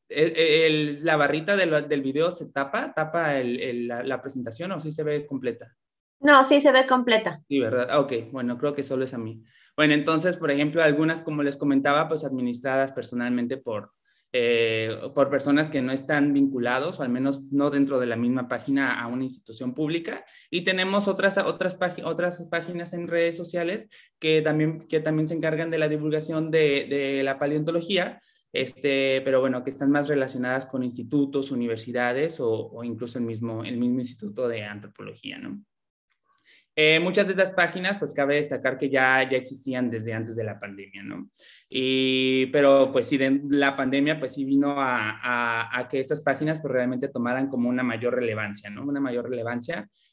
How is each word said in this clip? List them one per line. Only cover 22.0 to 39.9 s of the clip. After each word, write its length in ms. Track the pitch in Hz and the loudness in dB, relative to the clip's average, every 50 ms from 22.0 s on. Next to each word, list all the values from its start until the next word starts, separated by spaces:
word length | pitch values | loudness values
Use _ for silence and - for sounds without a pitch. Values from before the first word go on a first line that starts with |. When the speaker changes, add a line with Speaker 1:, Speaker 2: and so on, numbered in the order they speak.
| - | -6
Speaker 1:
otras 440 | 170 160 170 175 175 175 175 165 160 | -4 -4 -2 -2 -4 -4 -6 -8 -6
páginas 440 | 170 170 165 180 175 170 170 170 185 | -4 -4 -4 -6 -8 -8 -8 -8 -8
en 120 | 170 170 | -8 -6
redes 300 | 160 170 170 170 170 165 | -2 0 2 2 2 0
sociales 520 | 175 170 170 - 175 170 170 202 214 - - - - - _ _ - | -4 -6 -6 -4 -2 -2 -2 -4 -6 -8 -14 -20 -20 -20 _ _ -2
que 220 | - 156 156 156 | 2 4 4 4
también, 460 | 151 156 156 156 156 160 160 160 - - | 4 2 2 2 2 0 0 -4 -4 -2
que 120 | 160 156 | -2 0
también 280 | 156 156 156 156 156 156 | 0 0 0 0 0 0
se 60 | 170 | -2
encargan 360 | 160 165 156 160 156 165 165 | -2 0 0 0 0 -2 -2
de 80 | 160 160 | 0 0
la 120 | 156 151 | 0 0
divulgación 600 | 151 151 151 156 151 156 156 156 160 156 160 160 | 0 0 0 0 0 -2 -2 -2 -2 -2 0 2
de, 360 | 160 160 156 147 139 139 - - | 4 4 4 4 4 2 0 -2
de 340 | 143 139 139 135 139 135 | -2 -2 0 0 0 0
la 160 | 135 135 135 139 | 0 0 0 0
paleontología, 840 | 147 139 151 151 151 165 165 170 170 170 196 175 180 - - - _ _ _ _ _ _ - | -2 0 0 0 0 0 -2 -2 0 0 0 0 0 -2 -6 -12 _ _ _ _ _ _ -4
este, 680 | - 131 127 - - - 143 139 135 135 135 135 135 135 | -4 -4 -4 -4 -2 0 2 2 2 2 2 2 2 2
pero 160 | 135 135 127 | 2 2 4
bueno, 200 | 135 131 127 127 | 4 2 0 -2
que 60 | 127 139 | -4 -6
están 220 | 135 - 139 139 | -6 0 2 2
más 180 | 147 147 143 147 | 4 4 2 2
relacionadas 560 | 151 139 131 127 131 127 123 123 127 135 131 | 2 0 0 -2 -2 -4 -2 -2 -2 -2 -4
con 180 | - - 127 127 | -6 -6 -4 -4
institutos, 640 | 123 120 123 113 113 147 143 139 139 139 139 135 135 | -4 -6 -8 -6 -2 0 0 2 2 0 -2 -4 -4
universidades 880 | 139 120 120 117 113 110 - 123 120 120 123 123 123 135 156 160 160 - | -4 -4 -2 -2 -4 -6 -6 -4 -2 0 0 0 2 0 -2 -2 -2 -2
o, 100 | 131 113 | -2 0
o 320 | 110 107 - - - 117 | 0 -2 -4 -6 -10 -10
incluso 360 | 120 120 113 110 123 113 120 127 | -10 -8 -8 -8 -8 -8 -6 -6
el 80 | 117 | -6
mismo, 360 | 117 113 110 117 113 113 110 | -6 -6 -6 -6 -6 -6 -6
el 140 | - - 123 | -6 -6 -4
mismo 240 | 117 123 123 123 131 | -2 0 0 0 -2
Instituto 480 | 123 123 - - 107 101 101 131 127 120 | -4 -6 -10 -12 -12 -10 -6 -4 -4 -2
de 160 | 117 110 104 | -2 -4 -6
Antropología, 720 | 104 104 104 107 101 - - 104 104 104 - - 101 95 | -8 -10 -12 -14 -16 -18 -16 -16 -16 -16 -14 -14 -14 -12
¿no? 240 | - - - - 208 - _ _ _ _ _ _ _ _ _ _ _ _ _ _ _ _ _ _ _ _ _ _ 156 | -12 -12 -12 -12 -14 -14 _ _ _ _ _ _ _ _ _ _ _ _ _ _ _ _ _ _ _ _ _ _ 4
Eh, 220 | 156 156 160 160 | 6 6 6 4
muchas 260 | 175 185 180 208 196 | 2 2 2 2 2
de 60 | 185 | 2
esas 220 | 190 185 190 185 185 | 2 0 0 2 2
páginas, 420 | 185 170 170 175 185 185 190 202 202 | 2 0 0 0 -2 -4 -4 -4 -4
pues 140 | 151 139 | -6 -4
cabe 240 | 135 147 139 139 143 | -2 -2 0 2 2
destacar 400 | 147 147 139 135 123 131 131 131 | 0 0 -2 -4 -4 -2 -4 -2
que 140 | 131 143 135 | -2 -2 0
ya, 360 | 135 135 131 131 131 131 131 127 | 2 2 4 4 4 2 2 2
ya 80 | 131 127 | 0 -2
existían 520 | 127 - - - - 135 127 127 123 117 | -2 -6 -12 -12 -8 -6 -4 -2 -2 -2